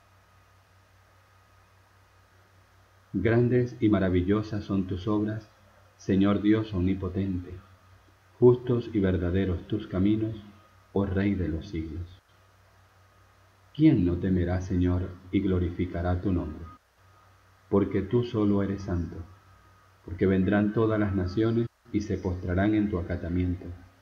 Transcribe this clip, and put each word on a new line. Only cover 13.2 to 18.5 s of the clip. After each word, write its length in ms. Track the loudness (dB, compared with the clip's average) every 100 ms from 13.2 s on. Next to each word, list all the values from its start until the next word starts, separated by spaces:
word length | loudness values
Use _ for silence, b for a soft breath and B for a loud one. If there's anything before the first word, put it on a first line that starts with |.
| _ _ _ _ _
¿Quién 300 | 4 4 6
no 140 | 2 0
temerá, 420 | 0 0 2 -2
Señor, 480 | 0 2 2 2 -2 -10 -4
y 80 | -2
glorificará 800 | 0 0 -2 -2 -4 -2 -2 -2
tu 120 | 0
nombre? 320 | -2 -4 -10 -16 -20 _ _ _ _ _ _ _ _ -2
Porque 340 | 0 0 -2
tú 200 | 0 -2
solo 400 | 0 0 2